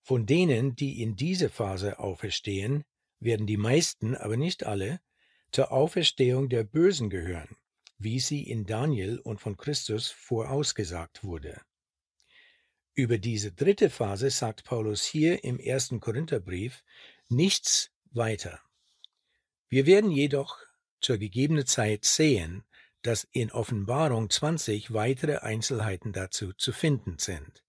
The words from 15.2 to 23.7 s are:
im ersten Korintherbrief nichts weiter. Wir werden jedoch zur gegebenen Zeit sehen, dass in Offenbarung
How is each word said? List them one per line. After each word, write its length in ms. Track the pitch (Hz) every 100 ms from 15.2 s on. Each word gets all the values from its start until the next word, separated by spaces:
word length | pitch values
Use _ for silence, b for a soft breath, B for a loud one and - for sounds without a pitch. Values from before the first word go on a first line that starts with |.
| 156 175
im 140 | - 123
ersten 400 | - 131 131 117
Korintherbrief 840 | - 113 160 127 90 90 110 - _ B B B B
nichts 600 | 120 185 - - - - _ _
weiter. 500 | 117 113 107 - 82 _ _ _ _ - _ _ _ _ _ _
Wir 160 | 127 135
werden 240 | 196 214
jedoch 480 | 147 147 139 139 - - _ _ _
zur 160 | - 113
gegebenen 480 | 104 104 147 156
Zeit 400 | 131 - 110 107
sehen, 600 | - - 156 120 82 92 - b b b
dass 260 | - 113 -
in 180 | 135 113
Offenbarung 800 | 120 110